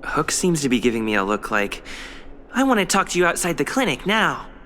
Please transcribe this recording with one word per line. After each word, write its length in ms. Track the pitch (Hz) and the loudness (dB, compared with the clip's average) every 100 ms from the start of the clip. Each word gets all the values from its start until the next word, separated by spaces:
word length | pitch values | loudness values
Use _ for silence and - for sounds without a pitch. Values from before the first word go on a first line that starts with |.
Hook 260 | - - 156 | -4 -4 -2
seems 320 | - 190 165 | 0 2 2
to 60 | 143 | 2
be 120 | 120 | 2
giving 240 | 113 113 | 2 0
me 100 | 110 | 0
a 100 | 107 | 0
look 260 | 95 104 - | 2 0 0
like, 320 | 107 101 - - - - - - - - | 0 0 -4 -12 -14 -14 -16 -16 -18 -10
I 120 | - | 0
want 160 | 269 240 | 2 4
to 60 | 185 | 2
talk 240 | 202 180 | 2 0
to 80 | 180 | 2
you 80 | 175 | 2
outside 320 | 170 180 170 | 2 -2 0
the 60 | |
clinic 420 | 143 - 247 131 - | 0 0 0 0 0
now. 400 | 214 185 127 - - | 2 2 0 -8 -18